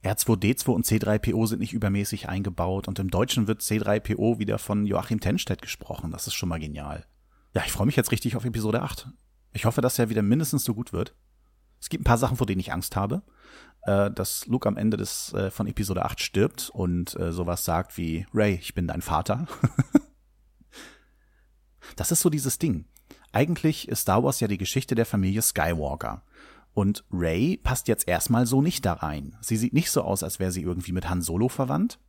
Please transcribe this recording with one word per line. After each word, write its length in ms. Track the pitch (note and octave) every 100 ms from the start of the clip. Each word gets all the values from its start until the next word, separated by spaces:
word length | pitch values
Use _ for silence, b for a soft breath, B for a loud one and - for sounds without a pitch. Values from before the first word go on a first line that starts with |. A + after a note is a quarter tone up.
R 140 | F#2 A2
zwei 180 | - G#2+
D 200 | G2+ B2+
zwei 160 | -
und 140 | G#2 A#2
C 140 | G#2+
drei 180 | - G#2+
P 160 | A#2+
O 140 | G#2+ A2+
sind 120 | A2
nicht 140 | A2+
übermäßig 560 | A2 G2+ G2 G2+ G2 -
eingebaut 580 | F#2 G2 F2 E2+ F#2+ -
und 120 | F#2+
im 100 | F#2+
Deutschen 380 | F2+ B2 - G#2
wird 160 | A2
C 160 | - G#2+
drei 200 | G2+ G#2
P 160 | - G#2+
O 220 | A2 A2+
wieder 220 | G#2+ G#2+
von 260 | - G#2 G#2
Joachim 340 | F#2+ - A2
Tennstedt 440 | F2 E3+ - F#2+
gesprochen. 480 | - - - - E2
Das 160 | E2 -
ist 80 | -
schon 120 | F#2
mal 120 | E2
genial. 460 | D2+ D2 D2 D#2 - _ _ _ _
Ja, 100 | - -
ich 60 |
freu 140 | - G#2+
mich 100 | C#3+
jetzt 160 | A#2
richtig 240 | A2+ B2 A#2
auf 100 | A#2+
Episode 380 | A2+ G#2+ A2+
acht. 260 | C#3 - - - _ _ _
Ich 140 | - A2
hoffe, 160 | A#2
dass 160 | B2 -
er 120 | A2+
wieder 120 | A2
mindestens 420 | G2+ B2+ D#3 C#3+
so 120 | - G#2+
gut 180 | B2
wird. 220 | F2 - _ _ _ _ _ _ _
Es 100 | -
gibt 120 | -
ein 40 | -
paar 140 | A#2
Sachen, 180 | A#2+ B2+
vor 80 | G#2+
denen 140 | F#2+
ich 120 | F#2
Angst 240 | F#2 - G2+
habe. 280 | G2+ D#3+ - B B B B B
Äh, 300 | - G2+ G2+
dass 340 | G2+ G2 - -
Luke 200 | B2 -
am 100 | G2+
Ende 200 | A2 G#2+
des, 360 | G2+ - -
äh, 160 | - F#2+
von 180 | - G#2
Episode 380 | - G2 F2+ -
acht 160 | -
stirbt 480 | - F#2 A2 - -
und, 480 | - F2+ F2 E2+ -
äh, 120 | E2+
sowas 340 | E2+ F2 F2 -
sagt 320 | E2 F2+ -
wie, 280 | E2+ D#2+ G2
„Rey, 220 | G#2+ G#2 F#2
ich 180 | -
bin 140 | - E2+
dein 140 | D#2
Vater.“ 460 | - D#2 - G#2 E3
<laughs> 540 | - - - - C#4 - _ _ _ _ _ _ B B B B B B B B _ _ _ B -
Das 160 | -
ist 100 | E3+
so 80 | F3+
dieses 280 | D3+ C3+ -
Ding. 280 | E3+ F2 - _ B B B
Eigentlich 560 | - D3+ E3+ D#3 D#3 -
ist 140 | -
Star 220 | - F#2+
Wars 160 | C3+ C3+
ja 80 | A2
die 100 | G2
Geschichte 380 | F#2+ - - A#2
der 100 | A2+
Familie 360 | G#2 F#2+ G2+
Skywalker. 840 | - - E2 E2 D2 C#2 A#1 G1+ _ B B B B
Und 320 | - G2 G2+ _
Rey 460 | F#2 E2+ E2 C3+ F#3
passt 300 | - B2+ -
jetzt 200 | A2 -
erstmal 380 | F2 - A#2 A#2+
so 160 | C3+
nicht 240 | D3+ - G2
da 80 |
rein. 440 | E2+ D#2 D2+ C#2+ -
Sie 160 | - A2+
sieht 180 | A#2
nicht 180 | C3+ E3+
so 100 | -
aus, 220 | E2 G2
als 160 | D#2+ -
wäre 120 | F#2
sie 100 | F2+
irgendwie 300 | F2 F2 F2+
mit 180 | F2+ -
Han 120 | F2+
Solo 260 | E2 E2+ B2
verwandt. 520 | - C3 D3 A3+ -